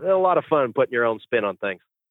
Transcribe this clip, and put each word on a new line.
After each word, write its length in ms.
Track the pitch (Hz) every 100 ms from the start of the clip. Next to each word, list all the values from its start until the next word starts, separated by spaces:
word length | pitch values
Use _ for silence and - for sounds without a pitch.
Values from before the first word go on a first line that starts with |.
| 180
a 100 | 190
lot 220 | 185 170
of 60 |
fun 280 | - 156 131
putting 200 | 123 131
your 120 | 123
own 140 | 117 110
spin 240 | - 120
on 120 | 104 90
things. 240 | 101 90 _ _ _